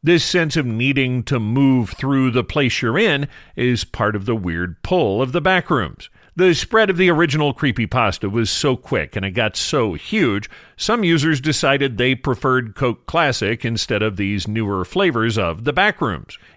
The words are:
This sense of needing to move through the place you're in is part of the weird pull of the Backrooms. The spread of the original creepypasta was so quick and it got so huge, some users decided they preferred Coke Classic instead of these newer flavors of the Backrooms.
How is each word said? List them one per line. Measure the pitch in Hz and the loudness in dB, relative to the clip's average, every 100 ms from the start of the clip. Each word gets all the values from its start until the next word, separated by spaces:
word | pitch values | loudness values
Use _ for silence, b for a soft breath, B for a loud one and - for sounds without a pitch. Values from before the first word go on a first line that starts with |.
This | 143 170 | 4 4
sense | - 180 160 160 | 4 0 0 0
of | 127 | -2
needing | 113 127 139 131 127 | 0 0 0 0 -2
to | 113 131 | -2 -2
move | 107 123 139 127 110 | 0 2 4 4 0
through | - 131 139 131 | -4 -2 0 2
the | 120 | 0
place | 123 151 135 - | -2 0 0 0
you're | 120 135 | -2 2
in | 220 143 143 B B - | 2 0 -4 B B -2
is | 123 120 | 0 0
part | - - 107 107 | -4 -2 -2 -2
of | 98 | -2
the | 113 | -2
weird | 90 85 87 85 | -2 -4 -4 -6
pull | - 185 123 98 | -2 0 2 0
of | 131 | 0
the | 147 | 0
Backrooms. | 160 185 - 147 85 - - b b - | 2 0 2 0 0 -8 -20 b b 2
The | 185 | 4
spread | 165 - 220 214 | 4 2 2 2
of | 170 | 4
the | 185 | 2
original | 160 170 143 147 | 4 2 2 0
creepypasta | 131 147 110 110 127 110 92 101 | 0 -2 0 -2 0 0 0 -2
was | 107 110 | 0 0
so | - 147 127 | 0 0 0
quick | - 117 73 - | -2 -4 -2 -4
and | 98 | -4
it | |
got | 95 110 - | -2 -2 -2
so | - 147 110 82 | -2 0 0 -4
huge, | - 220 147 101 - B B B | -4 0 0 0 -6 B B B
some | - 233 | -2 0
users | 185 165 151 147 | 2 2 2 0
decided | 139 147 139 139 139 110 | 0 0 2 2 0 0
they | 123 | 0
preferred | 131 - 127 131 127 117 101 | 0 -2 -2 0 0 -2 -2
Coke | 131 113 - | -2 -2 -4
Classic | 165 151 127 101 117 117 | 0 0 0 -2 -2 -4
instead | 113 - 104 | -4 -2 0
of | 110 95 | 0 -2
these | 98 101 90 | -2 -2 -2
newer | 107 107 98 90 | -2 -2 -2 -2
flavors | 180 190 120 113 107 | 0 0 2 0 0
of | 90 82 | -2 -2
the | 120 | -2
Backrooms. | 143 202 - 127 80 - - b | 0 0 0 -4 -4 -10 -20 b